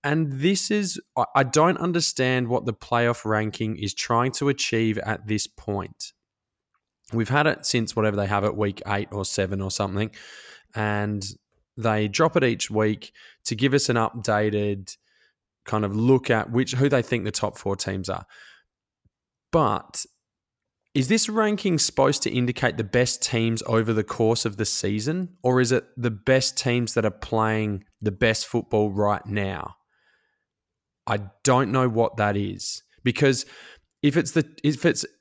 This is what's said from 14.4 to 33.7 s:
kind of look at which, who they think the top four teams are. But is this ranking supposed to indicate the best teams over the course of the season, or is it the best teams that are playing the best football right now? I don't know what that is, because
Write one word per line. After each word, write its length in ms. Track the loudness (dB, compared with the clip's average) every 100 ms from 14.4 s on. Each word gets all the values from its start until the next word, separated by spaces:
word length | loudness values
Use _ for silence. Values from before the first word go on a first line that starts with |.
| 2 0 -2 -4 -8 -20 _ _ _ _ _ _ -4
kind 180 | -2
of 120 | 0 0
look 340 | 4 4 4
at 220 | 0 0
which, 220 | -2 -2
who 140 | 0 2
they 140 | 2
think 240 | 0 -4 -4
the 60 |
top 260 | -4 -4 -4
four 180 | -6 -4
teams 340 | -4 -6 -6
are. 160 | -8 -10 -20 -20 _ _ _ _ _ _ _ _ _ _
But 540 | 2 2 0 -6 -10 -10 _ _ _ _ _ _ _ _
is 140 | -2 2
this 200 | 2 2
ranking 520 | 0 0 0 0 2
supposed 420 | 0 2 2 2
to 80 | 0
indicate 460 | 0 -2 0 -2 -2
the 60 |
best 400 | 0 2 2 -2
teams 400 | -2 0 0 -2 0
over 260 | 0 2
the 120 | 0
course 420 | -2 0 2 2 -2
of 120 | -2
the 80 | -4
season, 640 | -2 -2 -2 -2 -4 -6 _
or 180 | 2 2
is 120 | 4
it 140 | 0 -2 -4
the 140 | -4
best 460 | -2 2 2 2 -2
teams 360 | 0 0 0
that 120 | 0 -2
are 60 |
playing 720 | -4 -4 0 2 0 -2 -4 _ _
the 100 | -6
best 340 | 0 0 0 -2
football 460 | -4 0 2 2
right 340 | 2 0 0 -2
now? 520 | -4 -2 -6 -10 -14 _ _ _ _ _ _ _ _ _ _ _ _ -4
I 140 | -4 -4 _
don't 280 | 4 4 4
know 180 | 2 2
what 280 | 2 0 2
that 200 | 0 2
is, 460 | -2 -6 -10 -10 _ _
because 420 | -2 2 2 2 -4 -16 -20